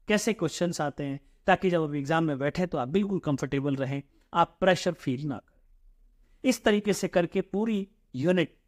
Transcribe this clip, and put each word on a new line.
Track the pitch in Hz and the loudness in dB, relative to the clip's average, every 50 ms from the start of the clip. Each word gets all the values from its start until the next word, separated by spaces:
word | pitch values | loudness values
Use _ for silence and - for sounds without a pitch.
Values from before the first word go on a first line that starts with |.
| _ - | _ 0
कैसे | 214 202 - 233 | 0 2 2 0
क्वेश्चंस | 214 - 175 147 - - 175 170 170 - | 0 0 -2 -4 -2 -2 -2 -2 -2 -2
आते | 151 143 - - 147 | -4 -4 -4 -4 -6
हैं, | 139 139 143 - _ _ _ _ | -6 -6 -8 -10 _ _ _ _
ताकि | 202 180 - 196 185 | 2 2 4 4 2
जब | 175 165 | 2 2
आप | 160 147 147 | 0 -2 -4
एग्जाम | 147 139 139 160 165 165 | -4 -2 0 2 2 2
में | 156 143 127 | 0 0 -2
बैठे | 139 147 - 170 185 | -2 -2 -2 -2 -4
तो | 175 - 143 | -2 -2 -4
आप | 123 127 | -4 0
बिल्कुल | 160 202 208 202 190 170 | 0 0 0 0 -2 -2
कंफर्टेबल | - 151 139 - 151 131 139 139 135 143 139 | 0 0 0 0 -2 -2 -2 -2 0 -2 -2
रहें, | 131 131 131 139 139 - _ _ _ _ _ - | -2 -2 -4 -4 -6 -8 _ _ _ _ _ 0
आप | 170 170 - _ _ | 0 0 0 _ _
प्रेशर | 185 190 175 - - 185 | 2 4 4 4 0 -2
फील | 160 - - 143 127 135 151 | -4 -2 -4 -4 -4 -4 -4
ना | 147 123 | -6 -8
करें। | 95 - _ _ _ _ _ _ _ _ - _ _ _ _ _ _ _ _ _ _ - | -8 -12 _ _ _ _ _ _ _ _ -20 _ _ _ _ _ _ _ _ _ _ 0
इस | 262 - - - | 0 0 2 2
तरीके | 226 208 208 208 208 | 2 2 2 2 0
से | 180 - 196 170 | 0 0 -2 0
करके | - 185 170 160 - 190 | 2 0 0 2 -2 -4
पूरी | - - - 196 220 226 214 196 190 - _ _ _ _ - | -4 -2 -4 -2 -2 0 -2 -2 -4 -6 _ _ _ _ -8
यूनिट | 127 143 175 185 180 156 - _ _ _ | -2 0 2 2 2 2 0 _ _ _